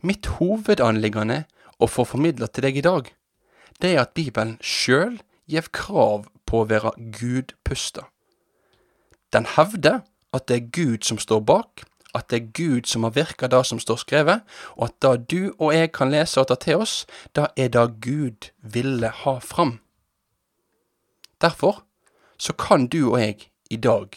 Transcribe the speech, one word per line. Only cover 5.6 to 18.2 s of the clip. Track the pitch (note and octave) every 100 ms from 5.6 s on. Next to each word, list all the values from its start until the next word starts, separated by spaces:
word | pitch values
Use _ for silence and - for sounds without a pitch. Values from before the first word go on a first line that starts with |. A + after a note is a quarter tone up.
| E3+ -
krav | - G3 A2 G#2 G#2 _ -
på | A2+
å | A2
være | A2 A2 - A2+ G#2+
gudpusta. | A#2+ B2+ B2+ - - C3+ - - - _ _ _ _ _ _ _ _ _ _ _ _
Den | A2+ A#2
hevder | - E3+ G#3+ D3+ A3+ - _ _
at | C3 -
det | A#2+
er | A#2
Gud | E3 D#3+ A2+ -
som | A2
står | - A2 G#2+
bak, | F3+ A#3 - - _ _
at | A#2 -
det | A#2+
er | A2+ -
Gud | E3 B2 A2+
som | A#2 A2+
har |
virket | A2+ D#3 - B2+
det | B2+ B2+
som | A2+
står | - A2
skrevet, | - C#3+ D3+ G#3+ - - -
og | - A#2
at | -
det | C3+ B2 A#2
du | F3 F#3+ -
og | D#3
jeg | D#3 E3
kan | - C3+
lese | D3 E3 -
og | C3
ta | B2+
til | - E3
oss, | A3 - - - - -
det | D3
er | - B2+
det | A#2+ A#2 A2
Gud | A2+ D3